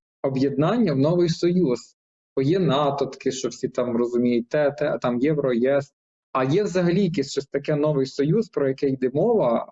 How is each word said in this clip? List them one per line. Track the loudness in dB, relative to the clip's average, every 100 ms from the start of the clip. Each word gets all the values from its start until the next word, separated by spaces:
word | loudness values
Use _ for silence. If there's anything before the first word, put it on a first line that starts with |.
| _ _ -4
Об'єднання | 0 0 0 0 2 2
в | 2
новий | 2 2 0
союз. | 0 0 2 2 0 -6 _ _ _ _ -2
Бо |
є | 0 2
нато | 2 2 0 0 -4
таке, | -4 -6
що | -4 -6
всі | -6 -6
там | -4 -2 0
розуміють, | 0 0 0 0 0
те, | 0 0
те, | 0 -4
а | -2
там | -2 0
Євро, | 0 0 0
єс. | 0 2 0 -2 _ _ _ _
А | -4
є | 0 0
взагалі | 0 0 2 2
якийсь | 2 0 -4
щось | -6 -6
таке, | -6 -2 0
новий | 0 0 -2
союз, | 0 0 0 -2
про | -2 -2
який | 0 -2
йде | 0 -2
мова, | 0 2 2 2 0 -4